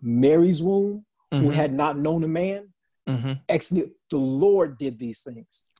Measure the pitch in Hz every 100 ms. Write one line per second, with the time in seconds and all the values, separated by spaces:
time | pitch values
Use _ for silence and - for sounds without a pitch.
0 | 120 120 139 160 180 156 175 196 202 208
1 | - _ - 143 143 147 147 135 151 147
2 | 156 165 160 160 190 202 202 _ _ _
3 | - 127 131 135 - 170 - 180 - _
4 | - 147 131 135 196 196 160 123 139 113
5 | 117 - 135 117 - - _